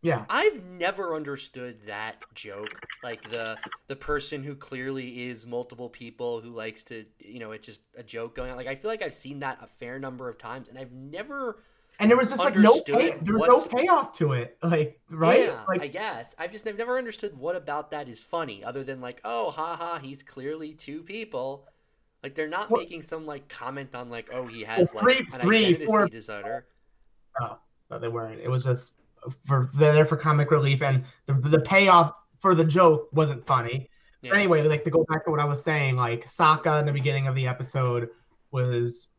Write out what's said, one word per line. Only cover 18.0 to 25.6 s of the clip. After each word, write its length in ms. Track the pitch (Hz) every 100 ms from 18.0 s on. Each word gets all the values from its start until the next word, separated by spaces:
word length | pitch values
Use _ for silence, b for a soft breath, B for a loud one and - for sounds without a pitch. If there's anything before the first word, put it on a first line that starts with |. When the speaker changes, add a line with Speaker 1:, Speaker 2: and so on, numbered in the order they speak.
| 139
Speaker 2:
is 140 | 113
funny, 420 | - 170 151 101
other 200 | 101 131
than, 180 | 131 131
like, 180 | 123 123 214
"Oh, 240 | 233 202
ha, 260 | 151 160 165
ha, 220 | 165 170
he's 240 | 135 139
clearly 520 | - - 135 156 156
two 280 | 151 - 151
people." 680 | 170 208 220 135 131 139 _ _ _ _ _ _
Like, 120 | 139 139
they're 120 | 156
not 220 | 175 208
Speaker 1:
Well, 120 | 220
Speaker 2:
making 200 | 170 170
some, 240 | 156 160 156
like, 220 | 143 _
comment 480 | - 123 139 135 123
on, 140 | 123
like, 200 | 117 113
"Oh, 140 | 123 123
he 180 | 113
has, 280 | 107 113 175
Speaker 1:
well, 100 | 214
three, 140 | 220 262
Speaker 2:
like, 160 | -
an 60 | 131
Speaker 1:
three, 260 | 170 220